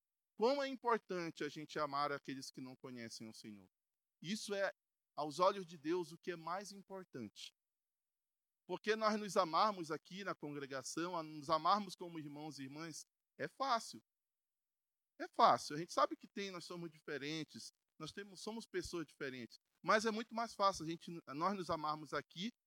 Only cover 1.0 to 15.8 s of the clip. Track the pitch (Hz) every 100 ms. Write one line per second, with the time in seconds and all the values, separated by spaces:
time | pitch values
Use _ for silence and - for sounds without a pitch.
1 | - 180 170 - 151 156 151 160 151 139
2 | 147 143 - 135 131 - 131 127 135 123
3 | 113 - 110 110 117 104 92 _ _ _
4 | _ _ 156 214 - 202 190 - _ _
5 | _ - 151 143 185 202 175 170 139 180
6 | 165 165 - 175 160 180 202 196 - 190
7 | 185 135 107 - - - _ _ _ _
8 | _ _ _ _ _ _ - 180 - 220
9 | 220 214 208 185 180 160 214 196 156 156
10 | - 180 196 165 151 147 135 135 127 -
11 | 170 180 156 156 139 160 160 202 196 -
12 | 180 165 151 147 156 135 135 143 165 147
13 | - _ _ - 143 - 269 233 - 110
14 | - _ _ _ _ _ _ _ _ _
15 | _ - 339 - 226 123 - 147